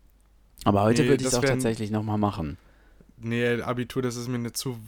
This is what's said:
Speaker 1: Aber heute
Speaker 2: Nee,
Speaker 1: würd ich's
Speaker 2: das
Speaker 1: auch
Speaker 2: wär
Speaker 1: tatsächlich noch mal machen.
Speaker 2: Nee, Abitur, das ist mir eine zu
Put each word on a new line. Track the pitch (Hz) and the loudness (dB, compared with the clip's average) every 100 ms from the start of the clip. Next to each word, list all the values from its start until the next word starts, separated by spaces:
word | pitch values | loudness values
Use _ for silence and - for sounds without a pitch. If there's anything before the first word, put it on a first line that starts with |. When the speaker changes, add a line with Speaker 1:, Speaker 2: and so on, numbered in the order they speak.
| _ _ _ _ _ - | _ _ _ _ _ -4
Speaker 1:
Aber | - 101 | 2 4
heute | 107 117 | 6 4
Speaker 2:
Nee, | 123 | 4
Speaker 1:
würd | 135 | 4
ich's | 131 | 2
Speaker 2:
das | 123 | 2
Speaker 1:
auch | |
Speaker 2:
wär | 135 | 2
Speaker 1:
tatsächlich | 127 120 113 104 | 2 0 -2 -2
noch | 107 | -2
mal | 110 107 | -2 0
machen. | 104 92 76 - _ _ _ - - - | 0 0 -6 -8 _ _ _ -20 -20 -12
Speaker 2:
Nee, | 113 117 120 120 | -6 -2 0 0
Abitur, | 123 123 120 135 | -2 -4 -4 -4
das | 127 120 | -4 -4
ist | 120 | -6
mir | 120 | -6
eine | 117 | -6
zu | - 135 117 | -6 -8 -8